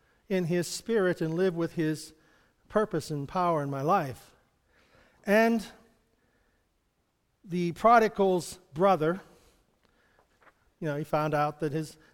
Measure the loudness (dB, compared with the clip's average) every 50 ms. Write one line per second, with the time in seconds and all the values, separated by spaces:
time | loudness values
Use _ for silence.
0 | _ _ _ _ _ -4 -2 -2 0 0 -2 -2 -2 -4 -8 -10 -6 -4 0 0
1 | 2 0 0 -2 -4 -4 -2 0 -2 -2 0 -2 -4 -4 -2 -2 -2 -2 -4 -4
2 | -8 -16 -20 _ _ _ _ _ _ _ _ _ _ _ -2 -2 0 0 -4 -6
3 | -6 -6 -8 -8 -8 -6 -4 -2 0 0 0 -2 -2 -4 -6 -4 0 0 0 0
4 | 0 -4 -10 -14 -18 -20 _ _ _ _ _ _ _ _ _ _ _ _ _ _
5 | _ _ _ _ _ 2 4 4 4 4 2 0 -4 -8 -16 -20 _ _ _ _
6 | _ _ _ _ _ _ _ _ _ _ _ _ _ _ _ _ _ _ _ _
7 | _ _ _ _ _ _ _ _ _ -8 -4 -4 -2 -4 -2 2 6 6 8 8
8 | 6 4 2 2 2 2 2 0 -2 -6 -12 -18 _ _ -2 2 4 4 4 4
9 | 2 0 -2 -4 -8 -16 -20 _ _ _ _ _ _ _ _ _ _ _ _ _
10 | _ _ _ _ _ _ _ _ _ -20 _ _ _ _ _ _ -8 -6 -6 -6
11 | -4 -2 -2 0 0 0 2 0 0 0 -2 -4 -4 -4 -4 -4 -6 -8 -12 -20
12 | _ _